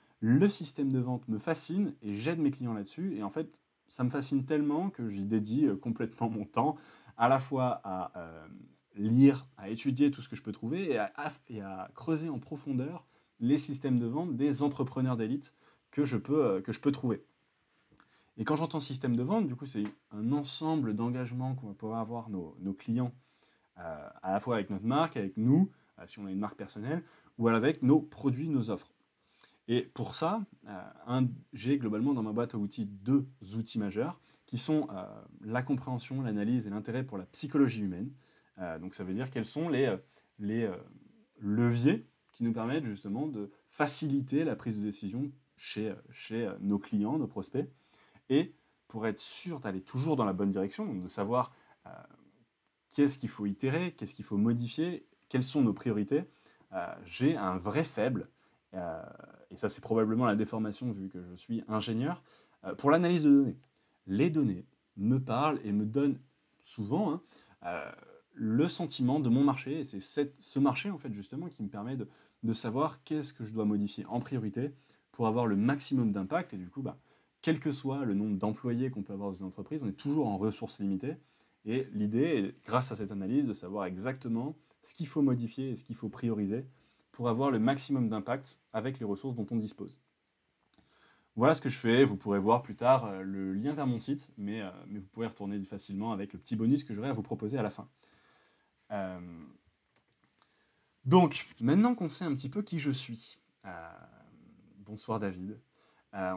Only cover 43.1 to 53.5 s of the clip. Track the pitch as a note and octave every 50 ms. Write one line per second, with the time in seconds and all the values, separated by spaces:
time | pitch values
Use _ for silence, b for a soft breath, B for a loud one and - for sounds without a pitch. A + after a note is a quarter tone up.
43.1 | G2 A#2+ D3 D#3 C3 G#2+ G2+ G2+ B B B _ - - D3 C#3+ - - D#3+ D3
44.1 | C3+ C#3 C3 - C3+ D3 E3 D3+ A2+ - - A#2+ G#2+ G#2 G2+ G#2 G2+ - - F#2+
45.1 | G#2+ B2 C#3+ C#3 C3+ - _ _ _ - - - - G#2+ A2 G#2+ F#2+ - - -
46.1 | - - - - A2 A#2 A#2 G2 F#2+ G2+ F#2+ G2 G2+ G2+ G2+ - - G#2 G2+ A2
47.1 | C#3+ D#3 C3 G2+ - G2+ F#2+ - - C3 D3 C3 b b b b b b b b
48.1 | b b b - C3 D3 F#3+ - b b b b b b _ - - A2 A2 A2
49.1 | G2+ - - - - - - F#3 E3 C3+ B2+ G#2+ F#2+ F#2+ F#2 - - C3 C3 E3
50.1 | D3+ B2+ A#2 G2 F#2+ F#2 G2+ G2+ F#2+ G2 F#2+ G2 - - G#3+ F#3+ A#2 F#2 F2+ F2+
51.1 | - - G2 G#2 A#2+ B2+ B2+ - b b b b b b _ F2+ F2+ - - -
52.1 | - _ _ _ _ _ _ _ _ _ _ _ _ _ _ _ - - C#3+ C#3
53.1 | C#3 - - - - - G#2 G2+